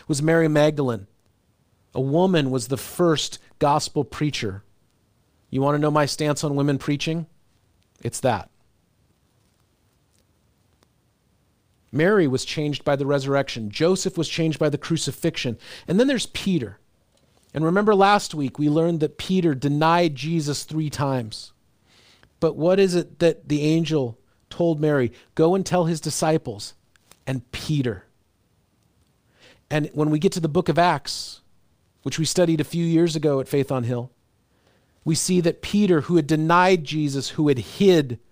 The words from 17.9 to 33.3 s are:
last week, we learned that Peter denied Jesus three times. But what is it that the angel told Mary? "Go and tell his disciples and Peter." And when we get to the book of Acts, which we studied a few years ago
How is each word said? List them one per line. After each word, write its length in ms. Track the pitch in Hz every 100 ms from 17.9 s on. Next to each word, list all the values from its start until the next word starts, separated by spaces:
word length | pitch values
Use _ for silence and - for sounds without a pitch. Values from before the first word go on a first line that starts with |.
last 400 | 196 196 208 -
week, 240 | 151 135 -
we 100 | 147
learned 320 | 151 170 165
that 160 | 151 -
Peter 380 | - 190 170
denied 600 | 131 143 147 160 175 175
Jesus 500 | 131 151 170 147 139
three 260 | - 156 151
times. 600 | - 143 131 110 - - _ _ _ _ _ _ _ _ _
But 160 | 160 -
what 220 | 165 190
is 160 | 190
it 260 | 175 - -
that 280 | 170 156 -
the 140 | 147
angel 560 | 151 165 156 156 120 - _ _ -
told 300 | - 170 151
Mary? 320 | 151 147 120 - _
"Go 200 | - 160
and 100 | 190
tell 220 | - 180 165
his 140 | 160
disciples 720 | 156 - 160 156 127 104 - - _ _ _ _ -
and 240 | 131 -
Peter." 540 | - - 147 123 98 - _ _ _ _ _ _ _ _ _ _ _ _ _ - _ -
And 200 | 151 147
when 160 | 147 151
we 80 | 151
get 140 | 190
to 80 | 185
the 80 | 160
book 200 | 170 175
of 100 | 156
Acts, 640 | 175 147 - - - - _ _ _ _ _ _
which 160 | 139 165
we 80 | 151
studied 340 | 185 170 156
a 40 |
few 200 | 151 170
years 320 | 170 165 170 156
ago 240 | 147